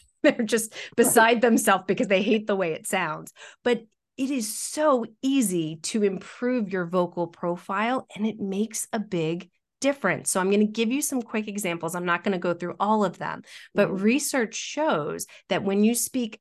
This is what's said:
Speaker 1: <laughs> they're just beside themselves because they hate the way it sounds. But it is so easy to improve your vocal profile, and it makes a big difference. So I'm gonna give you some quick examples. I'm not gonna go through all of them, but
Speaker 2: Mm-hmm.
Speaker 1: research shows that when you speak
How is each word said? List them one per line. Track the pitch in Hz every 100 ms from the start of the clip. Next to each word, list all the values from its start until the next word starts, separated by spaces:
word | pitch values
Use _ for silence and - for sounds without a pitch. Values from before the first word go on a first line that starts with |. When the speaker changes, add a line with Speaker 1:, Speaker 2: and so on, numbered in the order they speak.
| _
Speaker 1:
<laughs> | _
they're | 302 277
just | 220 233 220 - - -
beside | 233 240 226 233
themselves | 240 226 220 190 -
because | 190 180
they | 190
hate | 190 214 214
the | 196
way | 175
it | 156 -
sounds. | 190 165 156 - - - -
But | - 233 - _ _ -
it | 262
is | 277 214 -
so | - - 302 254 226 _
easy | 269 269 208 180 156 160
to | - 226
improve | 202 190 - - 247 254 196
your | 190 170
vocal | 185 175 175 170
profile, | - 175 175 - 196 226 262 - -
and | 220
it | 220
makes | 196 190 226 - -
a | 226
big | 202 175 160 170 - _ _ -
difference. | 269 285 190 156 -
So | 196
I'm | 185
gonna | 202 214
give | 214 226
you | 269
some | 294 262
quick | 226 220 214
examples. | 202 196 170 165 180
I'm | 180
not | 170
gonna | 208 190
go | 180
through | 175 175 -
all | 202 220
of | 190 -
them, | 156 160 - - -
but | - 202
Speaker 2:
Mm-hmm. | 190
Speaker 1:
research | 208 269 - 277 220
shows | - - - 311 190 151 165 - - -
that | 185
when | 196 196
you | 214 240
speak | - 262 233 -